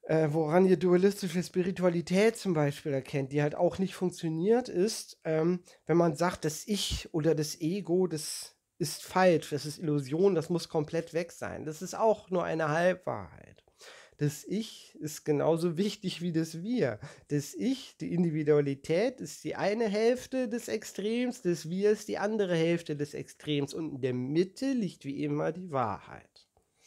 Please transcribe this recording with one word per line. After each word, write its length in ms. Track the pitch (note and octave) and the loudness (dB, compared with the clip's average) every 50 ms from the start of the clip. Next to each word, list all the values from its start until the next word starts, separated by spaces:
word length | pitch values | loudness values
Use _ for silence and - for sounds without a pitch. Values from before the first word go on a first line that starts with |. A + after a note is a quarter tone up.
| - | 0
äh, 260 | - D#3 D#3+ D#3 D3+ | 2 2 4 4 4
woran 340 | D3 E3 D#3+ D3+ D#3 F3+ F#3+ | 2 0 2 4 4 6 6
ihr 120 | F#3 F#3 | 6 6
dualistische 640 | F3+ F#3 F3+ F3 F3+ F#3 G3+ G3 - - F3+ D#3 F3+ E3 | 4 6 4 4 6 6 4 2 0 -6 -2 -2 -2 -4
Spiritualität 920 | - - F#3 F3 F#3+ F3+ - F3+ F3+ E3+ F3 D#3+ - F3+ F#3+ G#3 A3+ A3+ | -2 -2 -2 0 0 -2 2 2 2 2 2 -2 2 2 4 4 4 2
zum 160 | - - G3 E3+ | 0 -2 0 2
Beispiel 400 | D3+ D3 C#3+ D3 - - D#3 C#3 | 2 2 2 0 -2 -4 -2 -2
erkennt, 400 | C3+ B2+ - - C#3 C#3 C3 C3+ | -2 -4 -2 -4 -4 -4 0 0
die 80 | D3 | 0
halt 140 | D3 D3+ D3 | 0 0 2
auch 240 | - F3+ F3 F3 - | 2 2 2 2 0
nicht 160 | F#3+ F#3 - | -2 -4 -2
funktioniert, 760 | - F#3+ F3+ F3+ - - E3 D#3+ D#3+ E3+ G#3 A3+ B3 B3 A#3 | -2 -2 -2 -2 -2 -4 -4 -2 0 4 4 4 4 2 0
ist, 500 | - F3 F#3 A3 G#3+ - - - - _ _ | 0 0 0 0 0 -6 -10 -14 -20 _ _
ähm, 360 | E3 D#3+ D#3 D#3+ E3+ F3+ F3 - - - _ _ | 0 0 2 2 2 0 0 -4 -14 -20 _ _
wenn 120 | - D#3+ | 2 4
man 180 | E3+ E3+ E3+ D3 | 4 4 4 2
sagt, 300 | C#3 E3+ F3+ F3+ - - | 2 0 0 0 -2 -4
das 200 | D#3 D3+ - - - | -4 -4 -4 -4 -4
Ich 440 | G#3 F#3+ - - - - - - - | -2 -2 -2 -4 -4 -6 -6 -4 -4
oder 220 | E3 D3 E3 D#3 | 0 2 2 2
das 240 | D3+ D3+ D3+ - - | 2 0 -4 -4 -4
Ego, 480 | D#3+ D#3 F#3 G#3 F3+ - E3+ F#3 F#3 | -2 -2 -2 -2 -2 0 2 2 2
das 480 | F3+ D#3+ D3+ D3+ - - - - - _ _ _ _ _ | 0 -2 -6 -8 -8 -10 -12 -12 -16 _ _ _ _ _
ist 260 | _ F3 D3+ - - - | _ -4 -4 -4 -10 -12
falsch, 460 | - - F#3 F#3 F#3 E3+ D3+ - - | -2 2 6 6 6 6 4 2 -2
das 160 | D3+ C#3+ - | -6 -6 -6
ist 140 | D3+ C#3+ - | -8 -10 -4
Illusion, 560 | F#3+ D3+ D3 D3 C3+ B2+ C#3+ D#3+ F#3+ G3+ F#3+ | -2 0 0 0 0 -2 0 4 4 4 4
das 140 | - - - | 2 0 0
muss 200 | F3 E3 - - | -2 -2 -2 -2
komplett 440 | - E3 D3+ D3+ - E3 E3 - - | -2 -2 -2 0 -4 -6 -6 -2 -4
weg 200 | E3 F3+ E3+ - | -4 -4 -4 -10
sein. 320 | - - G2+ F2+ F2 A2+ | -10 -10 -8 -8 -8 -10
Das 160 | D3+ D#3 - | -10 -10 -10
ist 140 | F#3 F3 - | -10 -10 -4
auch 340 | - A3 A3+ G#3 G#3+ - - | 0 2 2 2 2 -2 -2
nur 160 | F3+ F3 E3+ | -2 -2 0
eine 240 | E3+ E3 D#3+ D#3+ D3 | 0 0 0 0 0
Halbwahrheit. 960 | D3+ E3 E3+ F#3 F3+ F3 _ C3+ B2+ G#2+ F#2 D#2 C#2+ - - - - _ _ _ _ _ - - - - - - _ _ | 2 2 2 2 2 0 _ -8 -6 -6 -8 -12 -16 -20 -20 -20 -20 _ _ _ _ _ -20 -20 -20 -20 -20 -20 _ _
Das 240 | D3 D3 D3 - - | -2 -2 -2 -4 -10
Ich 500 | - - G#3 A3 - - - - - _ - | -6 -6 -6 -6 -8 -14 -20 -20 -20 _ -12
ist 260 | D#3 D3+ D3+ - _ | -12 -10 -10 -8 _
genauso 520 | - D3+ C#3 C#3 C#3+ E3 E3 E3 F3+ D#3+ | 0 2 2 4 2 2 2 0 -2 0
wichtig 440 | D#3 G3+ G#3+ G3 - - F#3 - - | 0 -2 -2 -2 -4 -6 -8 -6 -4
wie 100 | E3+ F3+ | -6 -2
das 320 | D#3+ E3 E3 D#3+ D#3+ D#3+ F3 | -2 -2 -2 -2 -6 -10 -6
Wir. 360 | A3 B3+ A#3+ E3 B2+ A2 - - D3 - - _ | -4 0 0 0 0 0 -4 -10 -16 -18 -20 _
Das 260 | _ C#3+ D3 C#3 - - | _ -2 -2 -2 -4 -8
Ich, 440 | E4+ G3 A#3+ C4+ B3+ - - - | -4 -2 -2 -2 -2 -6 -18 -14
die 180 | _ D#3+ - E3+ | _ -8 -4 0
Individualität, 1040 | E3+ F#3 E3+ D3+ D#3 D#3 D3 D3+ D3 C#3+ C#3+ C#3 C#3 - - D#3+ F3 A3 C4+ C4 - | 0 2 2 0 0 4 4 4 4 4 2 -2 -4 -2 -2 0 2 2 0 -2 -6
ist 220 | F3 D3+ - - - | -12 -12 -12 -10 -10
die 120 | D3+ - | -8 -6
eine 320 | - D3+ F#3+ G#3 A#3 A#3 | -2 -2 -2 0 0 0
Hälfte 640 | G#3+ G3 G#3 A3+ A#3 B3 A#3+ - - - C4 B3+ A3 | 0 2 2 2 2 2 0 -4 -6 -4 -4 -2 -2
des 200 | A3+ A#3 - - | -4 -6 -4 -4
Extrems, 720 | A3 A3 - - - - F#3+ G#3+ A3+ A#3+ B3 B3 - - - | -6 -6 -6 -8 -10 -6 -4 -2 0 0 0 -2 -4 -4 -2
das 260 | F3+ E3+ D3+ D#3 D#3 | -2 -2 -2 -4 -6
Wir 220 | F3 F#3+ G3+ G#3 | -2 2 4 4
ist 160 | G#3+ G#3+ - | 2 2 -2
die 100 | - - | -8 -4
andere 380 | D#3 F#3+ G#3 A3 G#3+ G3+ F3+ F3+ | -2 -2 -2 0 0 0 2 2
Hälfte 400 | E3 D#3+ E3 E3+ E3+ E3+ - D3+ | 2 4 4 2 0 0 -6 -4
des 180 | C#3+ D3 C#3+ - | -4 -4 -6 -6
Extrems 600 | C#3 C#3+ - - _ - D3 D3+ C#3+ C#3+ C#3 - | -10 -10 -10 -16 _ -4 -2 0 0 0 -2 -4
und 160 | F3+ E3 D3+ | -6 -6 -6
in 100 | C#3 B2+ | -6 -2
der 140 | A#2+ B2+ B2+ | -2 -2 0
Mitte 560 | B2 B2+ C3 D3 E3 F#3+ F#3+ - - C4 C4+ | -2 -2 0 2 2 0 0 -2 -4 -2 -2
liegt 340 | C4+ B3 G#3 E3+ - _ - | 0 0 -2 -4 -6 _ -10
wie 180 | C#3 C3+ - D3 | -10 -6 -4 -2
immer 280 | D3 D3 D3+ D#3 D#3+ | -2 -2 0 -2 -2
die 180 | D#3+ F3+ F#3 F3+ | -4 -6 -10 -4
Wahrheit. 800 | D3 C3+ B2 G#2+ F#2+ - - - - - - _ _ - _ _ _ _ _ _ _ _ _ | -2 0 0 0 -2 -6 -10 -18 -18 -18 -20 _ _ -20 _ _ _ _ _ _ _ _ _